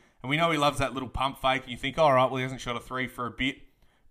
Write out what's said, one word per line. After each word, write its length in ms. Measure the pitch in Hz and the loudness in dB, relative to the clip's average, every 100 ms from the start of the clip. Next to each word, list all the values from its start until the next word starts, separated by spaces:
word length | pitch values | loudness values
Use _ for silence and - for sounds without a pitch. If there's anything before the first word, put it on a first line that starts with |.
| _ _ | _ _
And 80 | 127 | -4
we 60 | 151 | 0
know 140 | 170 | 2
he 80 | 151 | 4
loves 200 | 143 123 | 2 2
that 160 | 131 | -2
little 140 | 127 123 | -2 -8
pump 300 | - 135 135 | -4 -4 0
fake. 240 | 131 131 | 0 0
And 80 | 131 | -2
you 60 | 120 | -8
think, 220 | 139 127 | -6 2
"All 140 | 156 | 6
right, 120 | 131 | 6
well, 120 | 131 131 | 4 2
he 60 | |
hasn't 180 | 131 127 | -4 -6
shot 160 | 127 117 | -6 -6
a 40 | |
three 260 | - 127 123 | -6 -6 -6
for 200 | 123 120 | -6 -8
a 40 | |
bit." 280 | 104 131 - - _ _ _ _ | -2 -4 -4 -12 _ _ _ _